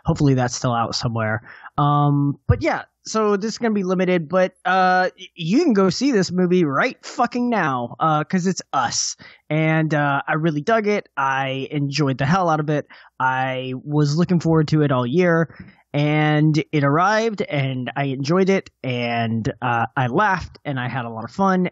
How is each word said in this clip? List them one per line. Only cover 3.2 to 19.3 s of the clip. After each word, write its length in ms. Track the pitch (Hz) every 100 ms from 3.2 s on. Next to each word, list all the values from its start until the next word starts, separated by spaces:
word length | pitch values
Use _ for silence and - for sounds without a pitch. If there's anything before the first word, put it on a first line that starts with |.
| 208 202
this 140 | 220
is 60 | -
gonna 160 | 233 208
be 80 |
limited, 440 | 185 185 180 180 147
but, 260 | 185 185 _ 180
uh, 440 | 185 185 185 185 -
y-, 80 | 185 -
you 280 | 160 247
can 100 | 349
go 180 | 196 190
see 200 | - 269
this 200 | 214 175
movie 340 | 180 180 185 151
right 320 | 139 247 - -
fucking 460 | - 240 247 247
now, 440 | 220 156 127 120 -
uh, 240 | 156 151
'cause 240 | 151 185 185
it's 160 | 175 -
Us, 420 | 139 - - - - - - -
and, 420 | 151 160 160 156
uh, 300 | 151 143 135 -
I 60 |
really 280 | 156 165 147
dug 260 | 147 226 208
it. 200 | 208 - -
I 520 | 135 135 135 131 131
enjoyed 480 | 147 143 139 139 131
the 80 | 139
hell 240 | 190 175
out 100 | 156
of 120 | 151
it. 160 | 147 - - - -
I 540 | 131 131 131 127 131 127
was 340 | 147 147 147 151
looking 220 | 175 175
forward 280 | 160 160 151
to 120 | 156
it 100 | 143
all 140 | 127 120
year, 500 | 160 180 165 160 - - - _ 147
and 640 | 147 151 151 151 156 151 -
it 100 | 151
arrived, 580 | 139 151 190 220 226 202
and 460 | - 147 135 127 123 139
I 100 | 139
enjoyed 420 | 131 139 185 190
it, 200 | 190 - _
and, 640 | 131 123 120 117 113